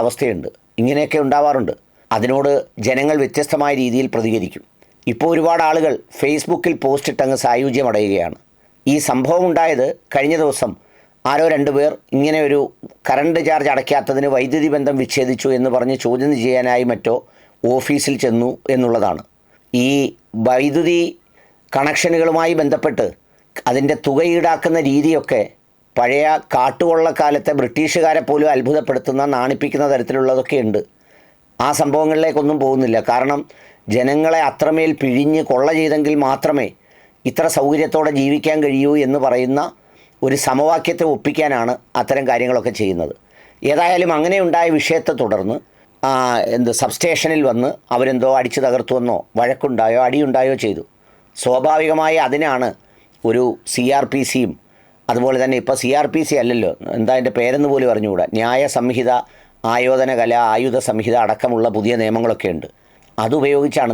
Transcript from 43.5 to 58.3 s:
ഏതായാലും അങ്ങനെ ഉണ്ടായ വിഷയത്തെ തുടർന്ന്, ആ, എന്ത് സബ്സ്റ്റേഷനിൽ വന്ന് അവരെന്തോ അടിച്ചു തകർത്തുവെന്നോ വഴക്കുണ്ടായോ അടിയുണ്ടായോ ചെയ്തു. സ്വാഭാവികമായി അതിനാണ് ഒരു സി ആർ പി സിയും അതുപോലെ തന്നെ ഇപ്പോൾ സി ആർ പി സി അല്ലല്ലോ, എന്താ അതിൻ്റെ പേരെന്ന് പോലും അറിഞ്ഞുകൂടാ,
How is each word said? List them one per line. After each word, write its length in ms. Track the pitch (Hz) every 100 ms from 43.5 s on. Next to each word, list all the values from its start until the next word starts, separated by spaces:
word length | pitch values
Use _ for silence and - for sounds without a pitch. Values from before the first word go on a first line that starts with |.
| _ 135
ഏതായാലും 400 | 156 175 180 175 156
അങ്ങനെ 200 | 165 196
ഉണ്ടായ 240 | 175 170 170 156
വിഷയത്തെ 340 | - 165 156 139
തുടർന്ന്, 360 | 117 101 95 127 - _ _ _ 131
ആ, 20 | 131 127 117 104 117
എന്ത് 160 | 120 113
സബ്സ്റ്റേഷനിൽ 640 | 131 - 170 156 160 156 135
വന്ന് 200 | 117 131 - _
അവരെന്തോ 360 | 123 131 127 131 131
അടിച്ചു 220 | 127 143 127
തകർത്തുവെന്നോ 500 | 123 117 127 120 104 - 110
വഴക്കുണ്ടായോ 640 | 120 131 143 117 113 120 127
അടിയുണ്ടായോ 460 | 143 143 131 131 135
ചെയ്തു. 180 | 113 87 - _ _ _ _ -
സ്വാഭാവികമായി 760 | 127 127 147 156 160 156 156 160 135
അതിനാണ് 420 | 143 156 127 123 - _ _ _ _
ഒരു 200 | 117 117 127 - -
സി 120 | - 123 139
ആർ 60 | 135
പി 80 | 139 127
സിയും 220 | 131 110 73 _ _ _ _ -
അതുപോലെ 300 | 120 127 131
തന്നെ 140 | 131 127
ഇപ്പോൾ 140 | - 139
സി 80 | 123 143
ആർ 80 | 147
പി 80 | 160 151
സി 60 | 143
അല്ലല്ലോ, 280 | 120 120 92 - - -
എന്താ 160 | 110 131
അതിൻ്റെ 160 | 123 117
പേരെന്ന് 300 | 120 139 143
പോലും 160 | 139 127
അറിഞ്ഞുകൂടാ, 320 | 107 107 90 85